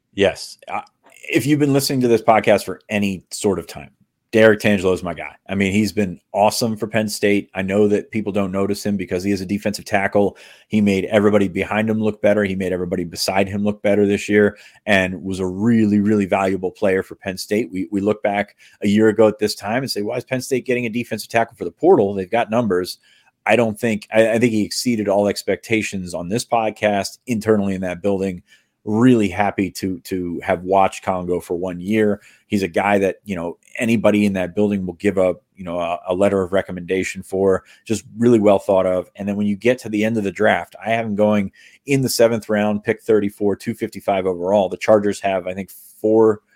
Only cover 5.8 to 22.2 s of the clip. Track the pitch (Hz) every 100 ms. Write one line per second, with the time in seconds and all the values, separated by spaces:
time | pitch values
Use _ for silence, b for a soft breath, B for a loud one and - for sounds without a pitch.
5.8 | 101 107 98 87 _ 98 107 - 117 107
6.8 | 107 113 107 - 104 101 95 95 95 101
7.8 | 104 104 - 113 104 98 98 95 98 101
8.8 | 104 101 90 90 98 98 92 101 107 101
9.8 | - 101 98 104 98 - B B B 110
10.8 | 101 95 92 107 104 101 95 90 92 104
11.8 | 110 110 107 104 104 104 98 95 92 90
12.8 | 90 90 85 87 - 95 95 101 104 104
13.8 | 104 101 101 101 - 104 104 - B B
14.8 | - 98 92 92 92 92 92 92 113 113
15.8 | 107 104 101 107 95 98 95 95 92 -
16.8 | 101 95 - - 98 92 - 104 127 92
17.8 | 92 101 98 107 104 101 101 _ b b
18.8 | 104 104 110 104 110 104 104 - 101 120
19.8 | 131 101 104 127 - 131 - 127 113 123
20.8 | 120 117 120 113 - 113 117 - 87 -
21.8 | 165 175 98 101